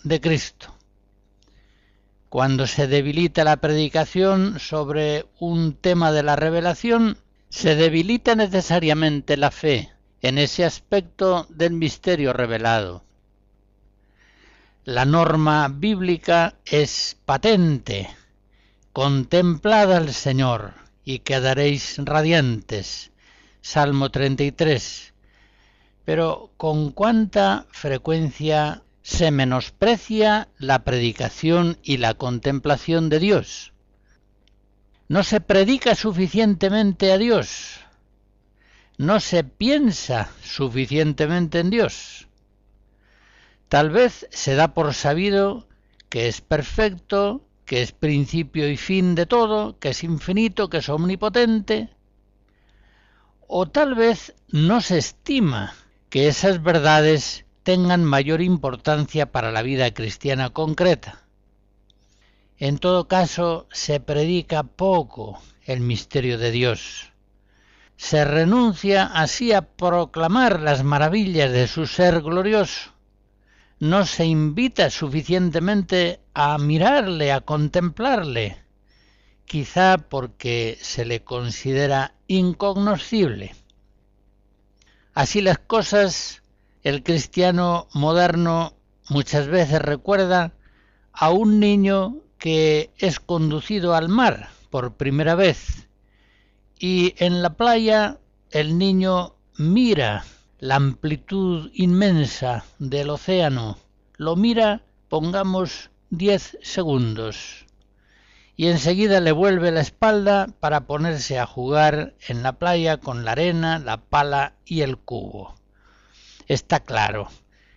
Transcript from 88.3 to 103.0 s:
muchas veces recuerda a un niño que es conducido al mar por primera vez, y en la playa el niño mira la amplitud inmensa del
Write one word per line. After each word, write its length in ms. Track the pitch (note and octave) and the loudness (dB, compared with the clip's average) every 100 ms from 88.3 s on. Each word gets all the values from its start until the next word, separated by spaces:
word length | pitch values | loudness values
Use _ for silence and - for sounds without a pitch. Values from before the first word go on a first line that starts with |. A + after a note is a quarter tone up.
| E3+ E3+ E3 E3 - _ _ - | 2 0 0 -4 -10 _ _ -4
muchas 400 | C#3+ C3 D3 C#3+ | -4 -2 -2 0
veces 340 | F3+ D#3 D#3 | 0 2 0
recuerda 720 | C#3+ D3 F#3+ G3+ F#3 F3+ E3+ - _ _ _ _ _ | -2 -4 0 0 2 2 0 -6 _ _ _ _ _
a 180 | - D#3+ | -2 2
un 300 | F3+ A3 G#3+ | 4 4 4
niño 640 | G#3 G3+ G3 G3 F#3+ C#4+ - - | 4 4 2 2 -2 -8 -18 -10
que 520 | E3 D#3+ D#3 D3+ D#3 - | -2 2 2 2 -2 -4
es 200 | F#3+ D3 | -4 -4
conducido 760 | - E3+ D#3 D3+ - G#3 F3 | -4 -2 0 -2 -4 -4 0
al 140 | E3+ E3 | 0 2
mar 420 | G#3+ A#3+ G#2+ G2+ - _ | 2 2 0 -8 -20 _
por 240 | C3+ B2 | -6 -6
primera 400 | A2 C#3 C#3 D3+ | -4 -2 0 0
vez, 540 | E3+ F#3+ - - - - _ _ _ _ _ _ _ _ - | 4 2 2 -4 -10 -10 _ _ _ _ _ _ _ _ -8
y 360 | F3+ F#3 F3 - | -2 2 2 2
en 260 | F3 F3+ | 0 0
la 140 | F3 D#3 | -2 0
playa 640 | A#3 A#3 A3 G#3+ G#3+ C#4+ _ _ _ | 2 4 4 2 2 -4 _ _ _
el 280 | D3+ D3+ E3 | -2 0 2
niño 560 | G3 F#3 F#3 F#3 F3 _ _ - | 2 2 2 0 -2 _ _ -4
mira 680 | D3+ G#3 B3 F3+ A#2+ G#2 - - _ - | 0 4 4 2 0 -2 -8 -20 _ -12
la 180 | C3 C3+ | -2 0
amplitud 920 | C#3 B2 D#3 D3+ - G3 F#3 E3+ D#3 | 0 -2 -6 -6 -6 -4 -2 -2 -6
inmensa 920 | - F3+ F3+ G3+ E3 C3 - B2+ A#2 - - | -2 2 4 4 2 0 -2 -4 -6 -8 -12
del 320 | C#3 C#3+ | -6 -4